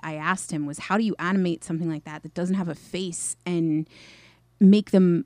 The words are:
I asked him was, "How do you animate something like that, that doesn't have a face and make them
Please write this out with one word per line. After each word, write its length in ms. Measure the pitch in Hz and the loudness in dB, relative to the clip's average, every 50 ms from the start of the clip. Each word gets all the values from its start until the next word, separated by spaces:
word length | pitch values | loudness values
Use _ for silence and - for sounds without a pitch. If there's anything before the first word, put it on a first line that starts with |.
I 140 | - 160 156 | -12 -12 -10
asked 360 | 151 156 170 190 - - - | -6 -2 -2 -2 -4 -4 -8
him 160 | 170 147 147 | -6 -6 -6
was, 100 | 143 143 | -6 -8
"How 200 | - - - 190 | -10 -4 -2 0
do 60 | 214 226 | 0 0
you 120 | 208 - | 0 -2
animate 460 | - 160 180 196 196 180 175 165 - - | -2 -2 0 0 0 0 0 -2 -4 -6
something 260 | - 165 160 175 165 | -6 -6 -4 -4 -4
like 140 | 156 147 - | -6 -6 -10
that, 180 | 160 151 151 | -14 -16 -16
that 140 | - 160 - | -16 -12 -8
doesn't 180 | 170 175 180 190 | -6 -4 -2 -2
have 140 | 196 175 170 | -2 -4 -6
a 60 | 143 | -8
face 600 | - - - - 180 190 175 170 - - - - _ - | -10 -12 -10 -8 -6 -6 -6 -8 -8 -8 -10 -10 _ -6
and 420 | 180 175 170 170 160 151 156 156 _ - - - - - - - - _ _ _ _ _ - | -4 -2 0 0 0 0 -2 -2 _ -14 -20 -20 -20 -20 -20 -20 -20 _ _ _ _ _ 6
make 320 | 202 190 208 214 - - | 8 8 8 6 4 2
them 340 | - 190 185 175 170 160 - | 4 4 6 4 4 2 -2